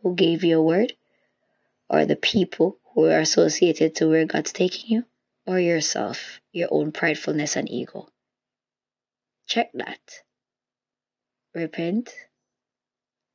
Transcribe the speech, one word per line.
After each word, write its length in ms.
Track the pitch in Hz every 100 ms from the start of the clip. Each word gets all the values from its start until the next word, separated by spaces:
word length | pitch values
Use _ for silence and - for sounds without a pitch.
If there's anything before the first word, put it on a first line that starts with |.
who 140 | 185 180
gave 280 | 165 165
you 160 | 170 160
a 40 |
word, 300 | 160 175 233 - _ _ _ _ _ _ _ _ _
or 180 | 156 151
the 100 | -
people 640 | - 214 175 - 175 - _
who 120 | - 160
are 140 | 160
associated 760 | 156 - 165 151 175 156 160 -
to 140 | 160
where 160 | 160 160
God's 280 | 156 156
taking 360 | - 185 - -
you, 160 | 226 240 _ _ _ -
or 140 | 185
yourself, 800 | 170 170 151 - 101 - - - _
your 180 | 170 170
own 200 | 151 151
pridefulness 640 | - 165 147 - 151 - -
and 140 | 127
ego? 380 | 123 - - - _ _ _ _ _ _ _ _ _ _ _ _ _ -
Check 240 | 233 240
that. 260 | - - - _ - _ _ _ _ _ _ _ _ _ _ _ _ _
Repent 600 | - 165 - 170 214 240 - - _ _ _ _ _ _ _ _ _ _